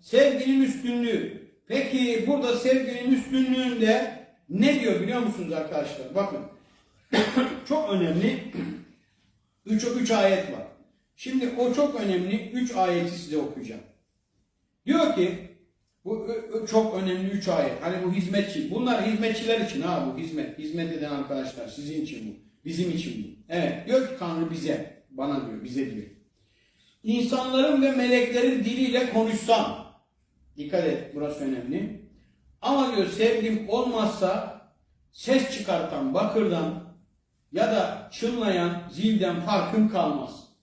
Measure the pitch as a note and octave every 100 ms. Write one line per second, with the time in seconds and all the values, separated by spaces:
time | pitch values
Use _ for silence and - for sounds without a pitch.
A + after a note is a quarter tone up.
0 | - A#3 C#4 C4 C4 C4+ C4+ - A#3+ A#3+
1 | A#3+ G#3 - - - _ _ C4 A#3+ C4
2 | A#3+ A3+ A#3+ C#4+ A#3+ A3 C4 C4 - A#3+
3 | B3 C4 - C4 B3+ B3+ B3+ A3+ A3 B3
4 | - - - _ _ F3+ C#4 C#4+ A3+ F3
5 | G3+ B3 G#3+ F#3+ D#3+ D#3+ D3+ D3+ C#3+ -
6 | C3 E3+ - - - - _ _ _ _
7 | _ - G#3+ B3+ A#3+ - - A#3 G#3 G3
8 | E3+ E3+ G#3+ C4 - - - - - _
9 | _ _ _ _ _ _ - A3 A#3 B3
10 | G#3+ A3 G3 F#3+ - - - - _ _
11 | _ _ B3+ C4 A#3+ A3+ B3 B3 D4 B3
12 | G3+ F3+ F3+ G#3+ - B3 B3 F#3+ F#3 F3
13 | E3+ - - D3+ C#3 B2+ A2 G#2+ - _
14 | _ _ _ _ _ _ _ _ - D#4+
15 | D#4+ F#3+ F3+ F3 - - _ _ _ _
16 | F3+ A3 A3 A#3 - A3 - A3 A3 F#3
17 | F#3+ F3+ F#3+ G3+ - E3+ - - E3+ F#3
18 | F3+ F3 F3+ G3 G3+ D#3 - G3+ B3 G#3+
19 | G#3+ G#3+ A3 G#3+ - A3+ G3+ - E3+ -
20 | C3 B2+ E3 D#3 - - D3+ E3 E3 D#3+
21 | D3 C#3+ C3+ C3+ C3 - A2+ - C#3+ D#3+
22 | - A#2 A2 G2+ - _ D3+ E3 F3+ D#3+
23 | - A2+ G2+ - - E3+ E3+ - - C4
24 | C4 - F3 D#3+ E3 - D3 - - -
25 | _ C3+ C#3 C#3 A#2 G#2+ - B2 C3 G#2+
26 | G2 - _ _ _ _ _ _ _ _
27 | A3 A#3+ - B3+ B3+ C4 C#4+ C#4 C4+ B3+
28 | B3 B3 A#3+ A#3+ C4 B3+ G#3+ B3+ C4 A#3+
29 | B3 A3 A3 G#3+ - A3+ - - - -
30 | _ _ _ _ _ - D3 F#3 E3 C3+
31 | - D3 D3 D3 C#3 B2+ A#2+ E3 G#3 -
32 | - - _ _ _ _ - C#4 B3+ A3
33 | F3 - A3+ A3+ A3 G#3+ - A3+ B3 A3+
34 | G#3 - F#3+ - - - - _ _ _
35 | _ - - C4+ A3 - G3+ E3+ - -
36 | C3+ F3+ G#3+ A3 G3 E3+ E3 - - -
37 | _ _ _ _ _ D#3 A3 G#3+ - -
38 | - - A3+ A#3+ G#3+ F#3 E3+ E3+ - -
39 | A3 G#3+ F3+ E3+ G#3+ G3+ E3+ A3 G#3+ F#3
40 | D3+ - - - - _